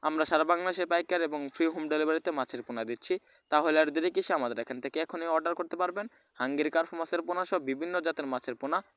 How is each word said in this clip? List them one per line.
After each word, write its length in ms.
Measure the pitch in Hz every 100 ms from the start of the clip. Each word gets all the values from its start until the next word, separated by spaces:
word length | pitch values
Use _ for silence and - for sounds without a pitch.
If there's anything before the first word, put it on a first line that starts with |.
| 156
আমরা 160 | 156 156
সারা 160 | 156 156
বাংলাদেশে 340 | 175 185 180 175
পাইকার 300 | 170 165 180 160
এবং 120 | 147 139 -
ফ্রি 100 | 165
হোম 100 | 170 156
ডেলিভারিতে 400 | 151 156 160 180 151
মাছের 220 | 127 123 -
পোনা 160 | 117 113
দিচ্ছি। 240 | 120 - 185 _ _ _
তাহলে 260 | 151 160 156
আর 60 | 156 147
দেরি 140 | 175 180
কিসে? 160 | 185 170
আমাদের 180 | 120 117
এখান 140 | 117 127
থেকে 140 | 139 156 165
এখনই 240 | 170 165 160
অর্ডার 180 | 160 170
করতে 160 | 170 175
পারবেন 240 | 180 185 214 - _ -
হাঙ্গেরি 320 | 127 143 151 160
কার্পু 180 | 165 165
মাছের 220 | 165 170 165
পোনা 160 | 175 185
সহ 100 | 185 135
বিভিন্ন 260 | 135 165 180 165
জাতের 220 | 156 143
মাছের 220 | 127 - 120
পোনা 160 | 139 170 -